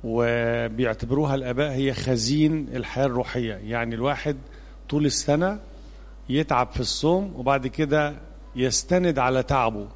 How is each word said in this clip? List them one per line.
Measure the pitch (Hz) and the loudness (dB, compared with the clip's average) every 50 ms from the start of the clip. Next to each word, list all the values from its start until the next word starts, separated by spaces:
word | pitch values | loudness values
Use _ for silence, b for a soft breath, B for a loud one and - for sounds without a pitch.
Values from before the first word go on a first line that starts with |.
| - | -4
وبيعتبروها | 113 113 117 120 117 120 120 117 117 117 117 117 113 110 113 127 117 110 - - 117 135 143 151 143 139 | 0 0 2 2 2 2 2 2 0 0 0 -2 -2 0 0 0 0 0 -2 -2 0 2 2 2 2 2
الآباء | 139 131 127 123 127 147 147 | 0 0 -2 0 0 0 0
هي | 131 131 135 135 123 | 0 0 0 0 0
خزين | - 123 127 127 117 107 120 143 151 156 151 160 156 143 117 123 | -2 0 0 0 2 2 2 4 4 4 4 4 2 -2 -4 -4
الحياة | 127 110 - - 127 139 | -6 -6 -4 0 0 0
الروحية. | 135 120 123 123 - - 127 120 110 104 | 2 2 0 -2 -2 -2 -4 -2 -4 -6
يعني | 95 104 107 117 117 117 117 113 | -6 -6 -4 -2 -2 -2 -2 -2
الواحد | 110 120 139 143 123 - 151 143 135 - B B B B B B B B - | 0 0 0 0 0 -2 -4 -4 -4 -8 B B B B B B B B -2
طول | 143 151 151 | 0 2 2
السنة | 139 - - - - 147 151 175 190 208 214 - B B B B B B B B B B B - - | 2 2 0 2 2 2 4 4 0 0 -4 -10 B B B B B B B B B B B -6 -2
يتعب | 127 147 160 - 147 123 123 - | 0 0 2 2 2 2 2 2
في | - - | -2 -4
الصوم | 123 - - - - 156 175 190 202 196 170 | -2 -2 -2 0 2 2 2 2 0 -4 -6
وبعد | - 123 131 139 139 127 | -2 0 2 2 2 0
كده | 131 - - 156 143 147 151 147 147 147 - - - - - - - - | -4 -2 -2 0 2 2 2 2 0 -4 -10 -16 -18 -18 -18 -18 -12 -2
يستند | 123 127 131 117 - - - 180 185 180 175 151 135 | 0 0 2 2 0 0 2 2 4 4 4 2 4
على | 127 127 131 131 127 | 2 4 4 2 2
تعبه. | - 143 135 120 113 110 104 101 101 - | 2 2 4 4 2 0 -2 -8 -10 -14